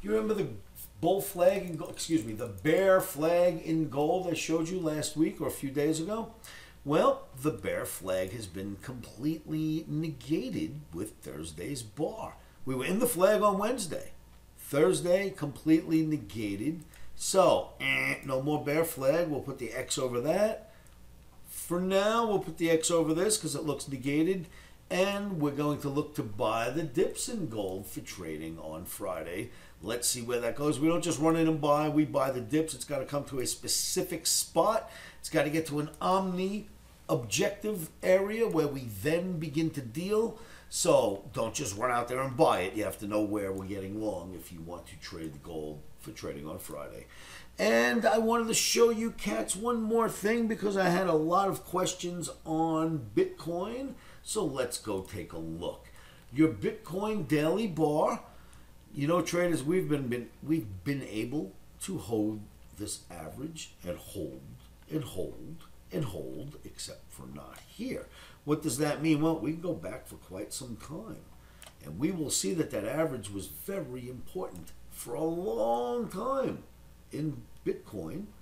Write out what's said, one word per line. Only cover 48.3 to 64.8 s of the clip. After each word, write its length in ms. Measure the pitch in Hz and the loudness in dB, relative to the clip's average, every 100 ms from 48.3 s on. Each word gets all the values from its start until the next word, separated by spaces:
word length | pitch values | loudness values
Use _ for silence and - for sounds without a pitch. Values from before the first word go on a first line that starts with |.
| 233 226 | 2 4
to 60 | 226 | 2
show 340 | - 226 233 | 2 6 6
you 220 | 220 226 | 6 -2
cats 440 | - - - - 185 | -2 -4 -2 -2 -2
one 260 | 233 233 | 0 0
more 280 | 220 226 220 | 2 4 2
thing 380 | - 202 233 226 | 2 2 2 2
because 280 | 226 196 196 | 0 0 2
I 140 | 185 | 4
had 180 | 175 185 | 4 4
a 60 | |
lot 340 | 156 156 180 196 | 4 4 4 4
of 160 | 151 | 0
questions 640 | - 180 180 - 175 175 147 - | -2 0 0 -2 -6 -6 -8 -8
on 680 | 160 156 165 160 165 160 110 104 | -4 0 2 2 2 0 0 2
Bitcoin. 800 | 185 - 151 170 196 240 269 - - - | 2 0 -6 -4 -4 -6 -8 -10 -16 -18
So 200 | - 220 | -6 -2
let's 340 | 175 131 - - | -2 -2 -4 -4
go 240 | - 98 | -4 -4
take 300 | 90 98 80 | -4 -8 -8
a 60 | 85 | -8
look. 500 | 80 82 82 - - - - - - | -8 -6 -6 -6 -14 -20 -20 -20 -10
Your 160 | 120 156 | 4 4
Bitcoin 800 | 101 202 220 - 180 214 214 147 | 6 -2 -4 -6 -4 -2 -2 2
daily 380 | 151 151 185 226 | 2 4 2 0
bar. 560 | 156 151 151 196 240 - - - - - - - | 2 2 4 2 0 -8 -20 -20 -20 -20 -20 -12
You 160 | - 143 | -2 2
know, 140 | 175 | 4
traders, 420 | 170 175 175 156 | 2 2 2 2
we've 240 | 135 185 156 | 2 2 4
been, 200 | 147 127 | 0 0
been, 220 | 120 117 - | -4 -4 -12
we've 420 | - 160 107 92 | 0 0 0 -8
been 200 | 143 139 | -4 -4
able 500 | 123 104 120 147 190 - - - | -4 -4 -2 -4 -6 -10 -20 -14
to 180 | - 180 | -8 -6
hold 420 | - 113 107 107 101 - - - | -2 0 0 -2 -10 -18 -20 -12
this 220 | 104 - - | -10 -10 -12
average 640 | 87 80 104 151 165 - - 90 | -12 -12 -10 -10 -10 -14 -12 -10
and 100 | 85 | -8
hold 460 | - - 78 67 69 - - - | -8 -8 -8 -8 -16 -18 -18 -20